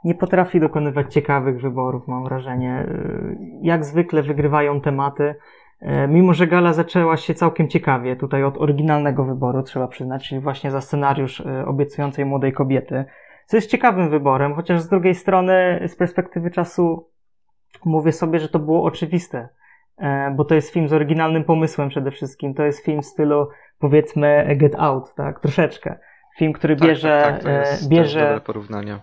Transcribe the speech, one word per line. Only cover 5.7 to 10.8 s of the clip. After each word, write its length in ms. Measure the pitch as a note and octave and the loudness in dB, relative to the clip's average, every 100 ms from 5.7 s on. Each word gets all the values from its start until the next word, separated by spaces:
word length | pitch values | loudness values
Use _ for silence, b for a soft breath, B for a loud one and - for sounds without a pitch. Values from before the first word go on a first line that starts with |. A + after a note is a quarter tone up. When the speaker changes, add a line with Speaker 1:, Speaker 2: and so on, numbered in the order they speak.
| b | b
Speaker 1:
E, 280 | - B2 C#3 | -4 -2 4
mimo 260 | D#3+ F#3 | 6 6
że 120 | D#3 F3 | 4 4
gala 260 | F3 F3 | 4 4
zaczęła 440 | D#3+ E3+ F#3 E3 D#3+ | 2 0 2 2 0
się 180 | - | -2
całkiem 340 | D#3+ E3 E3 D3 | 0 0 2 0
ciekawie, 480 | E3 - C3 B2 B2+ | 0 0 -2 -2 -4
tutaj 280 | C#3 C#3 | -2 0
od 140 | C#3 C#3 | 0 0
oryginalnego 680 | D3+ C#3+ D#3 D3 D3 C3 | 0 2 2 2 0 0
wyboru, 380 | C3 C3 B2 B2+ | -2 -2 -2 -2
trzeba 260 | C3 B2+ B2+ | -4 -6 -6
przyznać, 400 | - B2+ C3+ - | -8 -10 -10 -8
czyli 120 | C3+ | -6
właśnie 300 | C#3 C3+ C#3+ | -6 -6 -4
za 100 | C3+ | -6